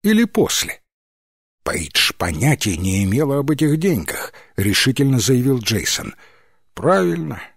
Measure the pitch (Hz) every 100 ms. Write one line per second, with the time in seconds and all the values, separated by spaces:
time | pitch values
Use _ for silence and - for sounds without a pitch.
0 | 208 214 233 - - - - - _ _
1 | _ _ _ _ _ _ - - 80 -
2 | - - 90 78 139 147 110 82 92 95
3 | 98 117 147 139 139 147 156 156 190 127
4 | 117 - - - - - 98 - 131 131
5 | 139 127 107 135 127 131 104 107 - -
6 | - - - _ _ _ _ - 143 190
7 | 180 170 160 107 -